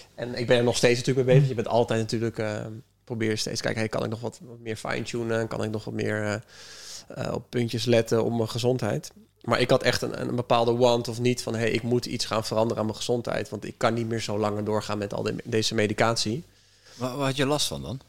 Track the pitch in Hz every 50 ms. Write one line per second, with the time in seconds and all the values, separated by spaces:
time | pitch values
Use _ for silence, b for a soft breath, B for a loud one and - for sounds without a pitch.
0 | B B _ - - 123 123 123 123 117 127 120 120 120 113 - - 123 123 123
1 | 127 - 131 135 127 127 127 139 147 131 127 113 110 - 107 117 120 - 117 113
2 | 110 107 - 110 113 113 107 - 110 107 107 107 - 110 110 113 - _ _ _
3 | _ - - 113 110 110 107 107 - - - 117 - 120 107 107 110 110 - -
4 | - 113 110 113 117 113 - - - 123 117 120 117 113 110 107 - - 123 120
5 | 117 - - 120 117 113 113 113 113 113 117 110 110 107 110 107 - 117 110 110
6 | 110 107 107 107 107 104 104 107 - - - - - - - - - - - -
7 | - - - - 120 - - - - - - 123 120 113 123 117 110 123 117 113
8 | 113 - 117 113 113 117 117 117 110 110 - 117 120 123 127 123 120 101 120 156
9 | - - - - - _ _ _ - - 117 - 123 - 135 127 - 127 - -
10 | 123 120 - - 131 123 123 123 120 - 127 117 117 120 120 120 127 123 120 120
11 | 117 - 113 117 120 123 123 - - 120 113 113 117 113 - 113 - 117 120 123
12 | - - - - - - 104 110 110 - 120 110 113 117 107 107 110 110 104 -
13 | - - 123 120 113 - - - 107 - - 107 - - - - - 117 113 117
14 | 117 113 113 113 - - 104 104 107 104 104 104 104 104 107 107 101 - 107 104
15 | 101 98 - 117 110 107 110 - - 120 117 110 107 - 113 110 104 107 110 -
16 | 120 113 117 - - 107 113 151 - b b b b b b b b b b -
17 | 123 127 123 143 139 135 131 135 139 135 151 143 - - - 69 67 73 123 135
18 | -